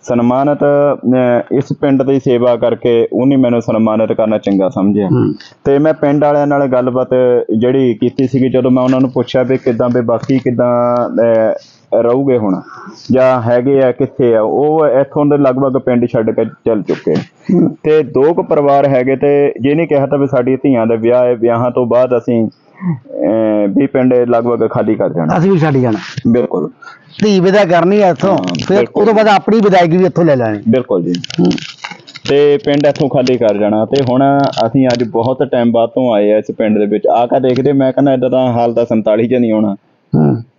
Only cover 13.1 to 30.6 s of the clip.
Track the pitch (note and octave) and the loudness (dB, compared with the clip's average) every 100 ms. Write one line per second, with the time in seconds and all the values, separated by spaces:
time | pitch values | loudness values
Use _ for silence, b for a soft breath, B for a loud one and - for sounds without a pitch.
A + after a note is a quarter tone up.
13.1 | B2 C3 B2+ A#2 A#2+ B2+ C#3 C3 B2 C3+ | 2 2 2 0 0 2 2 2 0 -6
14.1 | - B2 A2+ G#2+ E2 D3+ D#3 D3+ B2 C#3 | 0 2 2 0 0 0 2 2 2 0
15.1 | - D3 D3 C3+ B2+ C#3 C3 C3 A#2+ A#2+ | 0 0 2 2 0 -2 -2 0 0 0
16.1 | A#2+ A2+ A2 A2+ - - A2 F2 D2+ - | -2 -2 -2 -4 -4 -2 -2 -2 -4 -2
17.1 | D#2+ - _ - F3 - - D#3+ D#3 D#3 | -4 -4 _ -2 0 0 -2 0 0 0
18.1 | C3+ C#3+ F3 F3+ D#3+ C#3+ C#3 C#3 C3+ B2+ | 0 2 0 0 0 2 2 2 2 0
19.1 | C3 C#3+ C#3+ C#3+ - B2 D3+ E3 C#3+ C3+ | 0 2 2 0 0 -2 0 0 0 0
20.1 | C#3+ C#3 C3 B2 C3 D3 B2+ A2+ A#2 A2+ | -2 0 0 -2 -2 0 0 0 0 2
21.1 | B2 B2 A#2+ A#2 A#2 B2 B2 A#2+ A#2+ B2+ | 2 2 0 0 0 -2 -2 0 0 2
22.1 | B2 A#2+ A#2 A2 _ _ - F#3 C3+ - | 0 0 -2 -2 _ _ -10 -8 -8 -10
23.1 | - - A2 A2 G#2+ G#2 F#2+ C#3 C#3 B2+ | -6 -2 0 0 0 0 -2 -2 0 2
24.1 | B2 A#2+ A#2+ A#2 A#2 A2+ A2 G#2+ G#2+ F#2+ | 2 2 0 0 -2 -2 -2 -2 -2 -2
25.1 | D#2 D#2 E3+ F3+ F#3+ D#3 C3+ B2 G#2+ - | -2 -2 0 2 2 2 0 0 -4 -8
26.1 | - B2 A#2+ - F2+ D#2+ - B B - | -6 0 0 0 -4 -6 -10 B B -20
27.1 | - G#3 G3 F3+ G3 F#3+ E3+ E3+ G#3 G3 | -4 0 2 2 2 2 2 2 2 2
28.1 | E3 F#3+ G3 F3+ A2+ - G3 A#3+ - G#3 | 0 0 -2 -2 -6 -2 -2 0 0 0
29.1 | A3 A3 G3 - A3 G3+ F#3 F3 F3 F#3 | 2 2 2 2 2 4 2 2 2 0
30.1 | - E3+ C3+ A2+ G#2 | 2 2 2 0 -2